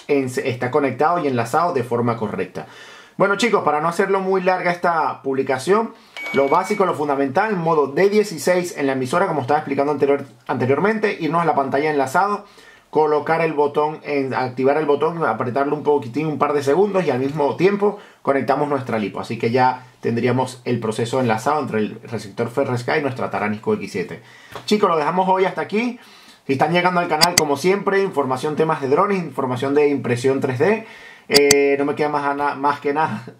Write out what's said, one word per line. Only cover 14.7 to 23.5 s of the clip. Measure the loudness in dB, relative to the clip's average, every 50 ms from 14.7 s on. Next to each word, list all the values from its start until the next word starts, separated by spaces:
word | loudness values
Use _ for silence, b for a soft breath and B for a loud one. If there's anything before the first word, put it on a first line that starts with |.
| 2 2
el | 2
botón, | 2 2 2 2 0 0 0 0
apretarlo | 0 0 0 -2 -2 0 0 0 0 -2
un | -2 2
poquitín, | 2 2 2 0 -2 -4 -4 -4
un | -2 -2 0
par | 0 0 0
de | 0 2
segundos | 2 4 4 4 2 2 0 0
y | 0
al | 0 0
mismo | -2 -2 0 0 0 0 2 2
tiempo | 2 2 2 2 0 0 -2 B B B B B
conectamos | B 0 0 0 2 0 0 0 0 0
nuestra | -2 -2 -4 -2 -4 -2
lipo. | -2 -4 -4 -6
Así | -8 -8 -6 -2
que | -2 0
ya | 2 4 4 2 2 -2 B B B B
tendríamos | -4 -2 -2 0 2 2 2 0 0 -2 -6 -8 -6
el | -4 -4 -2
proceso | -2 -2 -4 -2 -2 -2 0 0
enlazado | 0 0 0 0 0 0 0 0
entre | -2 -2 -2 -2
el | -2 -4 -6 -10
receptor | -12 -10 -10 -10 -10 -8 -6 -6 -6 -4
Ferrosky | -2 -2 -2 0 -2 -4 -4 -4 -4 -2
y |
nuestra | -2 -4 -4 -4 -6 -6
Taranis | -4 -4 -4 -4